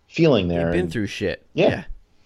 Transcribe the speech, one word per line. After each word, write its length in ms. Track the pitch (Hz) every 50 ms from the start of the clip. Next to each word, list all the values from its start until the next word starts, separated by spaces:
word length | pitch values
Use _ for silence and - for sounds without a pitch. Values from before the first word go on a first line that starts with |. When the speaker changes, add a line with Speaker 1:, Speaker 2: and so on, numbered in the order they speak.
| _
Speaker 1:
feeling 400 | _ - - 165 156 131 - 92
there 180 | 87 85 85 82
Speaker 2:
They've 40 | 82
been 80 | 85 180
Speaker 1:
and 100 | - 82
Speaker 2:
through 160 | - 117 101
shit. 380 | 95 - - 101 87 - - _ _ -
Speaker 1:
Yeah. 300 | 147 190 185 - 190 - - - - - _ _ _ _